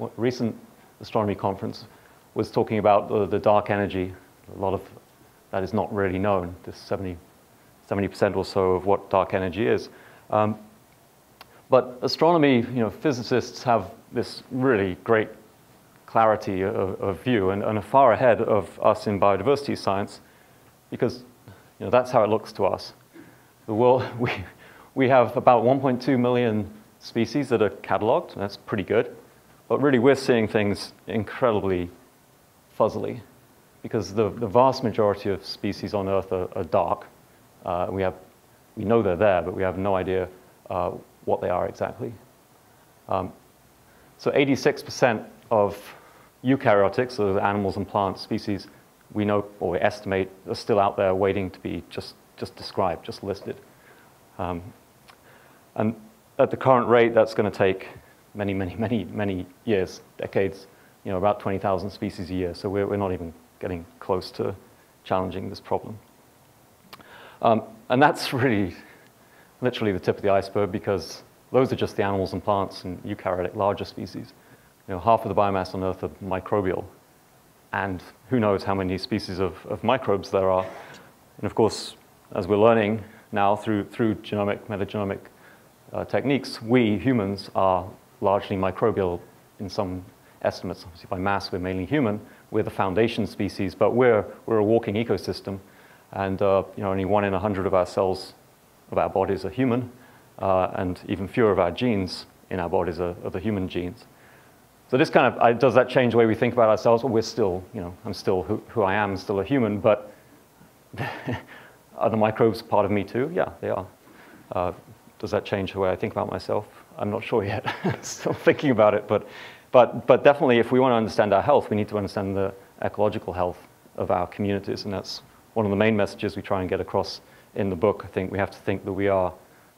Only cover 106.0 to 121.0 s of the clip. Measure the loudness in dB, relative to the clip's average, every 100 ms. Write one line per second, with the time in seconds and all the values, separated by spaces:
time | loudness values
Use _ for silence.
106 | 4 4 4 4 0 4 4 4 4 4
107 | 2 0 0 0 0 -2 -8 -10 -10 -10
108 | -12 -6 -2 0 -2 -6 -4 0 0 2
109 | 0 -2 -4 -4 0 0 0 2 2 2
110 | -2 -20 _ -20 _ _ -20 _ _ -10
111 | -8 -8 -8 -8 -10 -20 -20 -20 _ -4
112 | 0 2 2 4 2 2 0 2 2 0
113 | -2 -4 -2 -2 -4 -4 -6 -6 -8 -16
114 | -20 -20 -20 -20 -8 -4 -4 -6 -16 -20
115 | -20 -12 -4 -4 -2 -4 -2 -2 -2 -2
116 | -4 -4 -4 -6 -4 -4 -4 -16 -20 -8
117 | -4 -4 -2 -2 -2 -4 -6 -4 -4 -6
118 | -8 -8 -6 0 0 2 2 4 4 4
119 | 2 -2 -2 -14 -20 -20 4 6 6 4
120 | 4 6 6 4 4 4 4 4 4 4